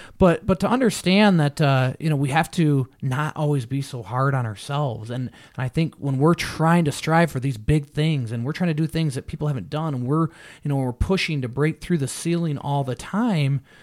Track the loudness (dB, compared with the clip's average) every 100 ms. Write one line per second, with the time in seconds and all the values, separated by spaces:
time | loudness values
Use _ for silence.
0 | -6 4 4 4 0 0 2 2 2 2
1 | 2 6 6 6 2 2 2 4 2 -2
2 | -2 0 0 0 0 2 2 2 0 -4
3 | -4 -2 -4 -2 -2 -2 -2 -6 -6 -10
4 | -6 -2 0 0 -2 -6 -6 -4 -4 -4
5 | -8 -8 -8 -10 -14 -8 -4 -2 -2 -2
6 | -4 2 4 2 -2 0 4 4 2 -2
7 | 0 2 2 0 -4 -4 0 0 0 -2
8 | 0 0 -2 -4 -4 -2 -2 0 -2 -2
9 | -2 -4 -8 -6 -4 -4 -6 -6 -4 -4
10 | 0 2 0 -4 -20 -8 -2 -2 -2 -2
11 | -2 0 -2 -4 -4 -2 -2 -2 -2 -2
12 | -2 -4 -2 -2 -2 -4 -2 -2 -2 -6
13 | -4 -2 0 2 2 0 -4 -20